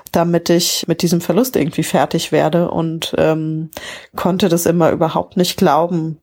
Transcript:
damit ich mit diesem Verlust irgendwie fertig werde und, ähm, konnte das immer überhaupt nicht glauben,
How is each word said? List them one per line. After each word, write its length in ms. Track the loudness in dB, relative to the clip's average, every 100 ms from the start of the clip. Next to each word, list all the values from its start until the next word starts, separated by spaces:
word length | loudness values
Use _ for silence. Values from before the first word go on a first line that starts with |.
| -4
damit 380 | 0 2 2 2
ich 360 | 2 2 -4 -4
mit 140 | -2
diesem 200 | 0 0
Verlust 340 | 0 0 0 0
irgendwie 280 | -2 -2
fertig 500 | -2 0 0 -2 -2
werde 360 | 0 2 2 0
und, 460 | -2 -4 -4 -6 0
ähm, 520 | 0 0 -2 -4 -6 -12 -16 -16 -16 -4
konnte 340 | -2 0 2
das 160 | 2 2
immer 260 | 2 2
überhaupt 460 | 2 0 -2 -4 -2
nicht 200 | -2 2
glauben, 600 | 2 2 2 -2 -4 -6